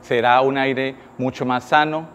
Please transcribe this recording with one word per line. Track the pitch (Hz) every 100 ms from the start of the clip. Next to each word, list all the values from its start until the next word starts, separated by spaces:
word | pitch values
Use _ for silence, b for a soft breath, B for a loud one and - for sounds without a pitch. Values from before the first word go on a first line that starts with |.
será | - 123 117 127
un | 135 139
aire | 135 131 131 131 B -
mucho | 127 -
más | 127 123
sano | - 151 156 156 160